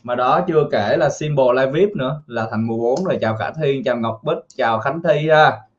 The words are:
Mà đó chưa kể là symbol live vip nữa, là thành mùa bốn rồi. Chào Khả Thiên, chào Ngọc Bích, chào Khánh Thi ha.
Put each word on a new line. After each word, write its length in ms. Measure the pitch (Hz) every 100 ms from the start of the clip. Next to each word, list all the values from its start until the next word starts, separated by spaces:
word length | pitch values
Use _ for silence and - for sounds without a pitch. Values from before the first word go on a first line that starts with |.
Mà 120 | 120 123
đó 260 | 127 160 180
chưa 200 | 156 139
kể 260 | 117 101 151
là 120 | 147
symbol 500 | - 151 143 127 127
live 120 | 131
vip 240 | 151 208 175
nữa, 260 | 131 151 -
là 200 | 117 110
thành 160 | 110 113
mùa 100 | 117
bốn 280 | 120 139 185
rồi. 120 | 120
Chào 140 | 113 110
Khả 160 | 73
Thiên, 320 | 156 147 135
chào 140 | 120 120
Ngọc 240 | 113 -
Bích, 140 | 147 165 - -
chào 220 | 117 113
Khánh 220 | 139 170
Thi 260 | 170 147 156
ha. 320 | 156 147 107 -